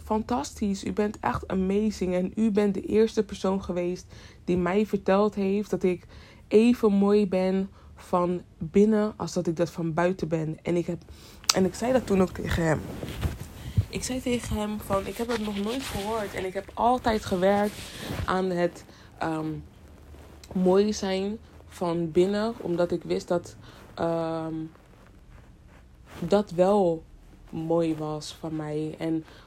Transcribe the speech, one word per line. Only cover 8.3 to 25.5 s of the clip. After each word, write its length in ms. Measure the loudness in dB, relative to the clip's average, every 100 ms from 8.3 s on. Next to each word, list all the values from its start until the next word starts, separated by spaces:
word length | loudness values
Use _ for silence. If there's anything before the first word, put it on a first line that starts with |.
| -2 -6 -12
binnen 540 | 2 6 6 6 2 -2
als 160 | -4
dat 140 | -2 -2
ik 100 | 0
dat 140 | 0
van 240 | -2 -2
buiten 340 | 2 2 0 -2
ben. 300 | -2 -4 -4
En 140 | -2 0
ik 100 | 0
heb, 160 | -6 -8 -20 -20 -12 -2
en 100 | 2
ik 100 | 2
zei 180 | 0 0
dat 140 | 0 2
toen 160 | 2
ook 80 | 2
tegen 340 | 0 -2 0
hem. 160 | 2 0 -2 -10 -10 -4 -4 -6 -14 -14 -6 -2 -2
Ik 140 | -2
zei 160 | -4 -4
tegen 360 | -2 -2 -2 -4
hem 240 | -4 -6
van, 260 | -2 -4 -4
"Ik 100 | -6
heb 120 | -4
het 160 | -2
nog 180 | -4 -4
nooit 200 | -4 -4
gehoord. 520 | -4 -6 -4 -4 -4
En 100 | -6
ik 100 | -6
heb 160 | -8 -8
altijd 500 | 0 2 2 2 -2
gewerkt 500 | 0 2 4 4 2 -4 -14 -12 -8 -6
aan 200 | -2 0
het, 400 | 0 0 0 -2 -20 -20 -18 -8
ehm, 280 | -4 -4 -4 -8 -10 -20 -20 -20 -20 -20 -20 -20 -6
mooi 400 | 2 4 6 4
zijn 460 | 0 -2 -2 -4 -6 -12 -20 -16
van 420 | -6 -2 -2 0
binnen. 440 | 4 4 2 -2 -4
Omdat 300 | -4 0 0
ik 120 | 0
wist 260 | -2 -4 -2
dat, 280 | -4 -4 -18 -20 -20 -14
ehm, 600 | -4 -2 -2 -2 -4 -6 -6 -8 -12 -20 -20 -20 -20 -20 -20 -20